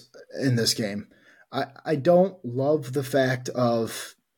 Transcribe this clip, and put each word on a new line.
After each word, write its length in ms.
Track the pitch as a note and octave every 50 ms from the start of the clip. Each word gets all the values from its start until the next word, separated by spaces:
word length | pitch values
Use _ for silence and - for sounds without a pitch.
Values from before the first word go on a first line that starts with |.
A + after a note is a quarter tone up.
| - _ - - - - - D2+
in 140 | A#2+ C#3 B2
this 180 | A#2 A2+ G#2+ -
game. 340 | - A#2 G2+ G2+ G#2 G#2+ - _ _ _ - - _ _ _
I, 160 | - B2+ C#3 - - - -
I 100 | - D#3+
don't 420 | C#3 B2+ E3+ F3 F3+ F#3 G3 F#3 - -
love 480 | B2 A#2+ B2+ C3 C#3+ D#3 D3+ C3+ C3
the 120 | B2+ D3 C3+
fact 460 | C3 - C#3 C3 C3 C3 B2 B2 -
of, 680 | - B2 B2 A#2+ A#2 A#2 A2+ G#2+ - - - - - _ _ _ _